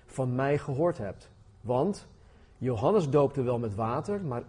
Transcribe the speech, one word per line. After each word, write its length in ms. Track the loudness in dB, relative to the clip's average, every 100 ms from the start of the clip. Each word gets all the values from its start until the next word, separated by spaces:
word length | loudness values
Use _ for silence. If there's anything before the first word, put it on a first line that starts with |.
| -10
"van 300 | -4 -2 0
mij 220 | 2 0
gehoord 400 | 0 0 0 0
hebt. 320 | -6 -10 -18 -20 -20 -8
Want 460 | 0 2 2 -2 -10 -20 -20 -20 -20 -6
Johannes 520 | -4 0 4 4 4
doopte 320 | 4 4 2
wel 180 | 0 0
met 160 | -2 -2
water, 460 | -2 -2 -4 -4
maar 220 | -4 -6